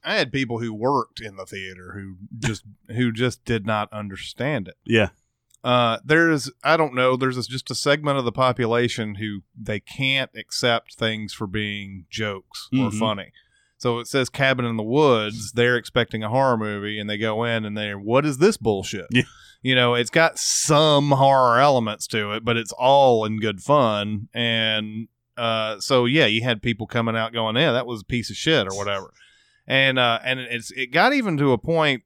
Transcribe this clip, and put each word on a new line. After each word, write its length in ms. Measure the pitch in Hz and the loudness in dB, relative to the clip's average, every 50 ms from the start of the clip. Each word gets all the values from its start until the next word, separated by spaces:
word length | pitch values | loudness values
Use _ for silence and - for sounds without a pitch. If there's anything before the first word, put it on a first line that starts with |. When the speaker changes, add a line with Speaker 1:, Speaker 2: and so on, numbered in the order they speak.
| _ | _
Speaker 1:
I 120 | 156 196 | -2 0
had 160 | 214 160 123 | 0 0 0
people 260 | 120 139 135 113 117 110 | -2 -4 -2 -2 -4 -6
who 160 | 117 117 107 | -4 -6 -6
worked 460 | 104 113 131 139 131 110 _ _ - | -2 0 2 2 2 0 _ _ -14
in 160 | 117 104 98 | -14 -14 -14
the 100 | 95 95 | -14 -16
theater 460 | - - 98 95 95 92 92 92 90 95 | -12 -12 -12 -12 -12 -14 -16 -18 -16 -14
who 220 | 101 98 98 95 90 98 - - 117 110 | -12 -12 -12 -14 -16 -18 -18 -12 -6 -4
just, 180 | 131 110 - _ 104 104 | -4 -4 -6 _ -20 -20
<laughs> 120 | _ _ - 120 | _ _ -10 -2
who 180 | 123 127 120 | 0 0 0
just 320 | 113 110 123 127 113 _ _ | 0 0 -2 -2 -2 _ _
did 200 | - 120 113 98 | -2 -2 -2 0
not 260 | 110 110 104 104 - | -2 -2 -2 -2 -4
understand 760 | - 107 104 101 95 95 - - - - 120 143 151 123 95 87 | -8 -10 -10 -10 -12 -12 -14 -16 -8 -6 -4 -4 -2 -4 -6 -8
it. 60 | - _ _ | -14 _ _
Speaker 2:
Yeah. 240 | - 117 113 104 98 _ _ _ _ _ _ _ _ _ _ _ | 2 4 4 4 2 _ _ _ _ _ _ _ _ _ _ _
Speaker 1:
Uh, 340 | 123 123 123 120 117 113 104 - | 2 2 4 4 2 0 -2 0
there's, 460 | 131 156 165 165 165 160 143 117 135 - _ - | 2 4 4 6 4 2 0 -2 -8 -14 _ 0
I 120 | 139 160 | 2 4
don't 180 | 165 160 143 123 | 4 2 0 2
know, 220 | 127 127 127 127 | 2 2 2 2
there's 200 | 127 131 131 127 | 2 0 -2 -2
this, 100 | 127 117 | -4 -8
just 240 | 113 127 131 - - | -6 -8 -10 -8 -8
a 40 | 123 | -8
segment 420 | - - 147 143 151 151 147 139 139 | -4 0 0 0 2 0 -2 -2 0
of 60 | 127 | -2
the 80 | 120 | -2
population 840 | 107 - 131 127 123 - 123 110 117 120 123 120 - - 113 107 101 | 0 2 0 0 2 0 0 0 2 2 2 0 -2 -4 -6 -6 -6
who 260 | 98 110 107 104 101 - _ _ | -8 -8 -8 -8 -10 -14 _ _
they 220 | - 110 101 107 104 | -14 -8 -6 -6 -6
can't 520 | _ - - - 139 135 135 135 131 - _ | _ -12 -8 -4 -2 0 0 0 -2 -4 _
accept 580 | 113 - _ - - - 123 117 110 _ - - | -18 -16 _ -8 -2 0 0 0 0 _ -8 -8
things 380 | - 120 110 110 107 107 98 | -4 -4 -2 -2 -4 -8 -10
for 140 | - - 113 | -8 -8 -8
being 600 | 98 92 107 107 104 101 101 98 98 98 95 85 _ | -6 -4 -4 -4 -4 -6 -8 -10 -12 -14 -16 -16 _
jokes 580 | - 107 110 107 101 95 - _ _ - - - | -8 -6 -6 -6 -6 -8 -12 _ _ -18 -10 -4
or 40 | - 131 131 113 | 0 0 0 0
Speaker 2:
Mm-hmm. 80 | 104 107 | 0 -2
Speaker 1:
funny. 340 | 113 110 107 101 95 - _ _ _ _ _ _ _ _ _ _ | -2 -2 -4 -6 -8 -16 _ _ _ _ _ _ _ _ _ _
So 200 | - 127 117 120 | -2 -2 -2 -2
it 60 | 120 - | -6 -2
says 200 | - 139 127 - | -2 -2 -2 -2
Cabin 360 | - - 139 135 131 127 123 | -2 0 0 0 2 0 -2
in 120 | 117 117 | -4 -4
the 60 | 110 | -4
Woods, 720 | 107 110 120 147 156 143 123 113 107 107 107 113 107 98 | -4 0 2 4 6 6 4 4 2 -2 -6 -8 -10 -6
they're 240 | - 123 120 123 123 | 0 2 2 4 2
expecting 460 | 120 113 - _ 127 117 - - 110 110 | 0 -2 -2 _ 0 0 0 -4 -6 -6
a 40 | 107 | -2
horror 280 | 113 131 135 135 123 | 0 2 4 4 2
movie, 420 | 110 107 107 104 101 101 104 104 107 | 2 0 -4 -4 -6 -6 -6 -6 -6
and 80 | 104 104 | -6 -6
they 60 | 104 104 | -4 -2
go 240 | 110 110 107 107 117 | -2 -2 -2 -2 -2
in 200 | 120 117 113 107 | -2 -2 -2 -2
and 120 | 104 104 | -4 -6
they're, 220 | 107 104 104 101 98 | -6 -6 -6 -6 -8
"What 260 | 101 107 117 135 147 | -4 2 2 2 2
is 140 | 151 139 127 | 2 0 2
this 180 | 160 208 214 | 2 2 2
bullshit?" 500 | - - 113 104 95 95 - - 98 87 - | 2 0 0 0 0 -2 -6 -8 -10 -8 0
Speaker 2:
Yeah. 120 | - 123 120 - - - - - - _ | 0 0 0 0 -8 -20 -20 -20 -20 _
Speaker 1:
You 140 | - 127 131 | -2 0 2
know, 180 | 127 123 120 120 | 4 4 2 2
it's 160 | 120 120 110 | 0 -2 0
got 280 | - 165 165 160 - - | 2 2 2 2 2 -2
some 720 | - - - - - - 151 147 156 156 147 143 143 143 | -4 -2 -2 -2 0 2 4 4 6 6 4 4 4 2
horror 460 | 139 131 139 139 139 135 127 123 117 120 | 2 4 6 6 6 6 6 6 6 6
elements 460 | 139 147 139 127 113 107 107 - - - | 6 6 4 2 0 -2 -6 -8 -10 -4
to 240 | - 110 104 104 | -4 -4 -2 -2
it, 120 | 104 110 113 | -4 -4 -2
but 120 | 117 117 | 0 -2
it's 160 | 113 113 101 | -2 -2 -6
all 520 | - - 123 127 139 143 139 131 120 113 110 | -8 0 4 4 6 6 6 6 4 4 2
in 140 | 107 110 107 | -2 -2 -2
good 200 | 104 110 104 92 | -2 -2 -4 -4
fun. 680 | - - 143 147 131 113 107 104 104 104 107 101 107 - _ | 0 2 4 4 4 4 2 0 -2 -4 -6 -6 -8 -8 _
And, 760 | 120 120 117 113 113 110 110 110 107 107 107 107 110 113 - _ _ _ _ _ | -4 -2 0 0 0 0 0 0 -2 -4 -6 -8 -10 -10 -12 _ _ _ _ _
uh, 420 | - 117 113 113 110 110 110 107 101 | -4 -2 -2 0 -2 -2 -4 -6 -6
so, 240 | - - 139 127 123 | -2 2 2 4 4
yeah, 220 | 120 135 160 147 | 4 4 4 4
you 160 | 110 107 113 | 4 2 2
had 200 | 110 127 120 104 | 0 0 -2 -2
people 240 | - 120 117 98 110 | -2 -4 -4 -4 -6
coming 300 | - - 120 113 113 113 | -4 -4 -2 -2 0 -2
out 160 | 113 110 113 | -2 -4 -4
going, 240 | 117 117 113 110 110 | -4 -4 -2 -2 0
"Yeah, 160 | 123 160 156 | 2 2 2
that 140 | 117 123 120 | 2 0 -2
was 160 | 120 123 107 | -4 -8 -10
a 20 | 95 | -8
piece 260 | _ 131 123 113 - | _ -6 -6 -6 -6
of 60 | 104 | -10
shit," 300 | - - 156 160 139 101 95 | -4 0 2 2 2 2 0
or 80 | 98 | -4
whatever. 360 | 101 101 101 101 98 95 - _ _ _ _ _ _ _ _ _ _ _ | -4 -4 -4 -4 -4 -6 -10 _ _ _ _ _ _ _ _ _ _ _
And, 320 | - 123 135 135 135 131 131 | -2 0 2 2 2 2 2
uh, 220 | 123 120 113 117 120 | 2 2 2 0 -2
and 140 | 127 131 131 | -4 -4 -4
it's, 320 | 127 120 120 120 113 - | -6 -8 -8 -8 -8 -10
it 140 | 98 131 131 123 | -8 -8 -8 -2
got 200 | 127 160 190 247 | 2 2 2 4
even 240 | 285 285 240 202 165 143 | 2 2 0 -2 0 2
to 140 | 147 139 | 4 4
a 60 | 127 107 | 4 2
point 440 | - - 165 165 156 147 135 117 _ | 2 -2 0 2 2 2 0 -2 _